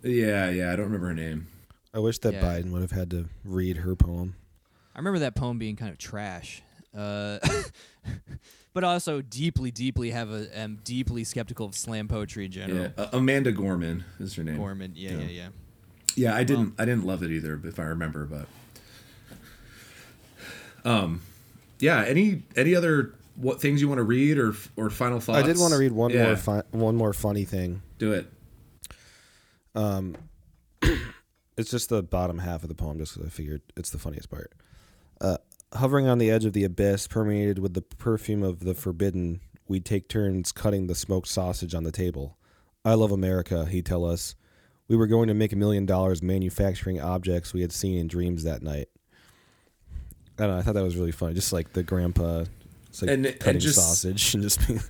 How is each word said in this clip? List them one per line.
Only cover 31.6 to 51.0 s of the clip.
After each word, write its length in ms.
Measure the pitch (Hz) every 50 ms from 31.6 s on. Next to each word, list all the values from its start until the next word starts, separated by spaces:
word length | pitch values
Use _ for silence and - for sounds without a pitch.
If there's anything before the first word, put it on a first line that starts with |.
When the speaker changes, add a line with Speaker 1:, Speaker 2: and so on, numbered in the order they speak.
| 113 -
Speaker 2:
just 180 | 123 117 - -
the 140 | 117 104
bottom 360 | 90 - - 90 90 90 85 87
half 240 | 90 87 85 80
of 60 | 82 80
the 60 | 80
poem, 240 | - 87 76 76 78
just 160 | 78 - -
'cause 80 | 87 80
I 20 | 80
figured 340 | - - 78 73 76 73 _ _ -
it's 140 | - 82 -
the 80 | - 76
funniest 320 | - 80 73 - - -
part. 220 | - - - - _ _ _ _ - - _ _ _ _ _ _ _ -
Uh, 180 | 98 95 82 - _ _ - _ - _
"Hovering 340 | - 113 135 131 139 139 135
on 120 | 131 123 120
the 120 | 113 110
edge 140 | 110 110 110
of 80 | 107
the 100 | 98 104 98
abyss, 440 | 92 87 - 101 101 98 98 - -
permeated 500 | - 113 107 104 104 104 104 104 95 95
with 160 | 95 95 87
the 80 | 92
perfume 640 | - - - - - 120 110 104 - - 107 104 98
of 160 | 92 87 87
the 140 | 90 92 90
forbidden, 640 | - - 95 82 82 98 98 87 90 87 85 85 87 - - - - _
we'd 180 | - 98 95 90
take 240 | - 107 98 - -
turns 440 | - 110 101 98 95 92 87 -
cutting 340 | - - - 107 101 98 92
the 80 | 90 87
smoked 320 | - - - 95 92 - -
sausage 460 | - 98 90 90 87 - 92 82 87
on 80 | 82
the 80 | 82 80
table. 440 | - 92 90 87 80 71 69 73 - _ _ _ _ _ _ _ _ _ -
'I 100 | 110 113
love 160 | 110 110 101
America,' 560 | 101 95 92 92 92 90 87 - 90 82 80
he'd 200 | 87 92 90 85
tell 180 | - 90 87 87
us. 320 | 85 85 87 - - - _ _ _ _ _ _ _ _ _ _
We 100 | - 113
were 100 | 113 113 104
going 200 | 113 113 117 110
to 60 | 104
make 180 | 107 110 101
a 40 | 98
million 300 | 98 101 107 104 98 98
dollars 360 | 95 92 92 95 95 92 82
manufacturing 800 | 90 90 95 95 92 90 - - 98 95 92 - - 92 92 76
objects 520 | 71 87 90 90 90 92 87 87 - - -
we 80 | 90
had 100 | 90 85
seen 260 | - - 101 95 92 87
in 80 | 82
dreams 380 | 80 87 87 90 87 87 80 78
that 180 | 82 71 57
night." 260 | - 78 71 73 - _ _ _ _ _ _ _ _ _ _ _ _ _ _ _ _ _ _ _ _ - - - - - - - - - - -
I 40 |
don't 80 | 110 101
know, 60 | 90 90
I 40 |
thought 120 | 98 113 101
that 80 | 101 95
was 120 | 90 85
really 160 | 90